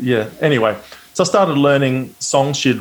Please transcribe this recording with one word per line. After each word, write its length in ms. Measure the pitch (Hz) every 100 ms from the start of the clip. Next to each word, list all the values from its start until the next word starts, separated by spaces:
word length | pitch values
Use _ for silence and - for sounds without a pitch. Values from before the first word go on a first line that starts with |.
yeah. 240 | 127 117 107 -
Anyway, 340 | 151 127 110 101 - - -
so 100 | -
I 40 | 180
started 260 | 208 180 143
learning 600 | 143 139 135 131 127 -
songs 400 | - 143 139 139
she'd 220 | 131 110